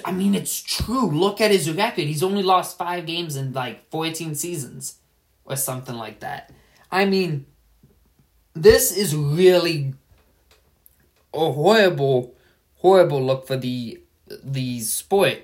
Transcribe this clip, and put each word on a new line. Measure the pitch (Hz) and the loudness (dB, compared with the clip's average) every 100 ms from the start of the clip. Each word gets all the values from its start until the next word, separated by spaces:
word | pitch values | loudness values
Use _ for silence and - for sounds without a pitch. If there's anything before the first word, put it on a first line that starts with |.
| - | -6
I | |
mean, | 185 196 190 | -2 0 0
it's | - - | -4 -8
true. | - - - 254 202 | -8 -6 -4 -2 -2
Look | 151 196 202 | 0 0 2
at | 214 | 2
his | 190 156 | 2 0
record. | 156 226 - | -2 -2 -2
He's | 147 151 | -4 -2
only | 185 202 | -2 0
lost | 190 180 170 - | 2 2 0 -6
five | 175 175 160 | -6 -6 -8
games | 170 165 135 | -8 -8 -8
in, | 135 | -8
like, | 131 123 104 _ | -6 -8 -10 _
fourteen | 156 160 160 160 147 | -6 -6 -6 -8 -8
seasons | 175 165 123 135 - - _ _ _ _ | -8 -8 -10 -12 -16 -16 _ _ _ _
or | - 131 | -10 -8
something | - 127 131 117 | -6 -8 -10 -12
like | 107 - | -12 -14
that. | 131 - - - _ _ _ | -12 -12 -16 -20 _ _ _
I | 185 196 | -2 0
mean, | 190 175 147 135 _ _ _ _ _ _ _ _ _ _ | 0 0 -4 -10 _ _ _ _ _ _ _ _ _ _
this | 160 196 - - 185 | 4 6 6 4 -2
is | 180 151 | -2 -2
really | 143 160 180 175 170 151 135 - _ _ _ _ _ _ _ _ _ _ _ _ _ | -2 4 6 6 2 -2 -6 -8 _ _ _ _ _ _ _ _ _ _ _ _ _
a | 147 160 | -4 -2
horrible, | 139 175 220 190 147 135 127 120 - _ _ _ _ | 2 4 6 4 4 2 0 -2 -10 _ _ _ _
horrible | 180 190 160 143 131 | 6 8 6 2 0
look | 131 - | -2 -4
for | 131 | -4
the, | 127 127 113 - _ _ - - | -4 -6 -8 -14 _ _ -20 -16
the | - 135 127 120 | -8 -6 -6 -6
sport | 113 - - 196 185 - | -6 -8 -2 0 2 -2